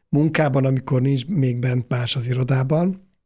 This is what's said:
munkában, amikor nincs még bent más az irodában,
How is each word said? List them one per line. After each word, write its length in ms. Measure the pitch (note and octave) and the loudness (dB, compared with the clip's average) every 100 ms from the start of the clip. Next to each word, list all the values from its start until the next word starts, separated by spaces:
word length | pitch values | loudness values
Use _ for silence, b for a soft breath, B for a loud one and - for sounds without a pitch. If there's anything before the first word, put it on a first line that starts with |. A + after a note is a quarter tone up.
| b | b
munkában, 560 | C#3+ D#3 D#3+ D3+ C3+ C3 | 2 2 2 2 2 0
amikor 360 | C3 - C3 | 0 0 0
nincs 240 | C3+ C#3 C3 | 2 0 -2
még 320 | F#3+ C3 A#2+ | 0 0 0
bent 300 | B2+ B2 A2+ | -2 -2 -2
más 260 | B2 A#2+ C3+ | -4 -2 -4
az 120 | A#2+ | -2
irodában, 800 | B2+ B2+ C3+ C3 D3+ F3+ F#3+ - _ | -2 0 0 2 0 0 -4 -12 _